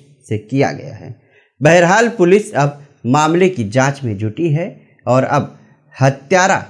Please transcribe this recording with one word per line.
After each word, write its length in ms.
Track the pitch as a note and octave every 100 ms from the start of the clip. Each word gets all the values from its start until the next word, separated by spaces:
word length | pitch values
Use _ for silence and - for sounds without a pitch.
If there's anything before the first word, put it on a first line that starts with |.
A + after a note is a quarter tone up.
| - _ -
से 80 | G#2
किया 340 | - C3+ A2
गया 240 | D2 C#2+ G2+
है। 260 | E2+ - _ _ _ _
बहरहाल, 460 | C#3+ F3 E3+ G#3 A#3
पुलिस 440 | - F3 G3 -
अब 300 | B2+ C#3+ - - _ A#2
मामले 440 | C#3+ D#3 E3+ F#3
की 200 | F#3 G#2
जांच 340 | B2+ C3+ C#3
में 140 | B2+ G2+
जुटी 320 | G#2+ G#2+ E3+
है 320 | D3 F#3 - _ _ -
और 160 | B2+
अब 360 | B2+ C#3+ - - _ _ _ -
हत्यारा 640 | C3+ - - F#3 F#3+ D#3 G2